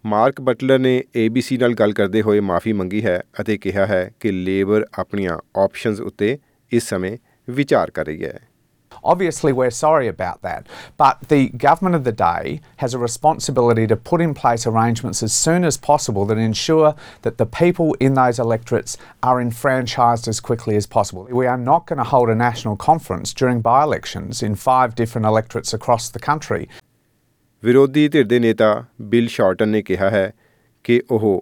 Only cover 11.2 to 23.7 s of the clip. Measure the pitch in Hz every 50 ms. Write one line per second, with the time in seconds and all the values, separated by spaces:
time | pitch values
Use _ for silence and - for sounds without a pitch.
11.2 | - - 151 143 131 113 - 120 - 139 160 - 196 185 175 160 127 123 110 -
12.2 | 92 85 85 80 - 69 - 151 - _ _ - 143 123 127 123 120 117 - -
13.2 | - 151 156 - - - 131 127 120 120 113 113 110 107 110 107 - - 175 165
14.2 | 170 160 139 - - 127 117 113 117 120 110 113 113 117 117 113 - 110 95 -
15.2 | 117 107 - - - 160 165 180 180 160 131 - - - 147 151 - - 107 98
16.2 | 101 104 110 110 113 110 107 - - - 160 160 156 151 151 - - - - _
17.2 | - 117 - - 113 - - - 165 175 175 - 170 156 - - 131 135 135 131
18.2 | 127 123 113 123 120 117 113 110 117 - 123 110 - - - - - - - _
19.2 | - 127 127 123 120 120 117 117 - 139 131 131 123 113 - - 123 120 120 113
20.2 | - 117 107 - - - 120 113 - - 107 104 101 - - 113 101 - - 92
21.2 | 95 127 123 123 131 123 127 127 120 123 147 175 - - 170 139 117 117 143 127
22.2 | 123 113 110 113 120 117 113 - - 113 104 - - - 160 165 - - 90 -
23.2 | - - - - 135 123 123 117 110 117